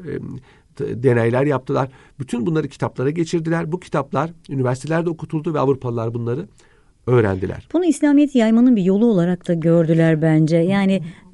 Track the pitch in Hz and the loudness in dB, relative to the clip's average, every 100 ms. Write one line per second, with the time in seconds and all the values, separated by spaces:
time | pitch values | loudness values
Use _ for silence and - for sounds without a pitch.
0 | 170 - - 127 - _ _ - 110 110 | -12 -12 -12 -16 -18 _ _ -10 -8 -2
1 | 131 120 117 123 143 135 - 135 131 - | 0 2 0 0 0 -2 -4 -4 -4 -8
2 | _ - 131 240 202 156 139 - 120 - | _ -16 -10 -6 -4 -4 -4 -6 -8 -4
3 | 131 160 165 175 160 165 170 175 - 156 | -6 -4 -4 -4 -4 -4 -4 -8 -6 -6
4 | 139 139 165 165 - 135 123 123 143 160 | -4 -4 -6 -8 -10 -4 -2 -2 -4 -4
5 | 170 165 160 160 160 156 135 131 127 117 | -2 -6 -6 -6 -4 -2 0 -2 -2 -6
6 | 113 117 117 123 202 _ _ _ _ _ | -6 -6 -6 -6 -8 _ _ _ _ _
7 | - 123 110 95 90 - - 320 359 277 | 0 2 2 0 -4 -8 -4 -2 0 2
8 | 294 285 294 262 220 226 247 233 180 196 | 4 4 4 2 2 4 4 4 2 2
9 | 233 202 170 180 - 170 165 170 160 165 | 2 2 0 -2 -2 0 2 4 4 4
10 | 165 160 160 156 156 170 170 196 196 190 | 4 2 2 4 4 2 2 0 0 0
11 | 165 - - | -4 -16 -10